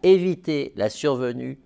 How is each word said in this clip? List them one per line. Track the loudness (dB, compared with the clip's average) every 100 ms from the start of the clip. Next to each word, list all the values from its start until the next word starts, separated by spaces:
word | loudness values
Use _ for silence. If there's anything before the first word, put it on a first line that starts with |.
éviter | 4 4 4 -4 -4 -4 -6 -4
la | -4
survenue | -2 -2 -2 -4 -6 -10 -14